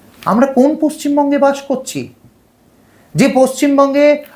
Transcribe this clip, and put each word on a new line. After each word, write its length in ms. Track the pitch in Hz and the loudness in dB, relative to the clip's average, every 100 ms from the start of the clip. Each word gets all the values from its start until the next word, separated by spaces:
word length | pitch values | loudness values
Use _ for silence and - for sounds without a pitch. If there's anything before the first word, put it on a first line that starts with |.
| _ - - | _ -10 -4
আমরা 200 | 208 277 | 0 0
কোন 300 | 247 269 311 | 2 0 2
পশ্চিমবঙ্গে 560 | 302 302 294 285 285 285 | -4 -4 -4 -2 0 2
বাস 240 | 277 277 | 0 -2
করছি? 520 | - 262 - 143 117 - _ _ _ _ _ _ _ _ _ 151 | -6 -8 -8 -10 -12 -16 _ _ _ _ _ _ _ _ _ 0
যে 160 | 247 | 0
পশ্চিমবঙ্গে 880 | 254 262 262 285 277 277 277 294 294 - | 2 0 0 0 2 2 2 2 2 -4